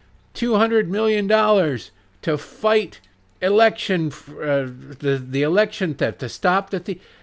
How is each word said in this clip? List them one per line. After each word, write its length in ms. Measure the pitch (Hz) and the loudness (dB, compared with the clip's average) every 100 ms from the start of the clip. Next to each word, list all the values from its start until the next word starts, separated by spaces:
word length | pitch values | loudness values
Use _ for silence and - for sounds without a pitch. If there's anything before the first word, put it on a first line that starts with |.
| _ _ _ | _ _ _
two 220 | - 240 | -4 0
hundred 340 | 214 226 226 180 | 2 2 2 0
million 380 | 196 220 214 196 | 0 0 0 2
dollars 640 | 214 214 208 160 127 - _ _ _ | 2 4 4 2 -2 -8 _ _ _
to 160 | - 151 | -4 -4
fight 640 | - - 214 220 196 - _ _ _ - | -6 -2 2 2 0 -8 _ _ _ -6
election, 640 | 185 208 226 220 - 180 160 | 0 4 4 2 -2 0 -2
f-, 240 | 131 - | -6 -14
uh, 340 | 147 151 139 | -8 -2 0
the, 580 | 131 127 135 135 143 139 | -2 -8 -16 -6 -2 -2
the 200 | 127 135 | -2 -2
election 500 | 147 185 214 - 180 | 0 2 0 -2 -4
theft, 280 | 143 131 101 | -2 -4 -4
to 80 | 123 | -10
stop 400 | - 185 185 190 | -4 0 0 -2
the 100 | 185 | -6
thi-," 200 | 180 185 - - | -6 -10 -12 -20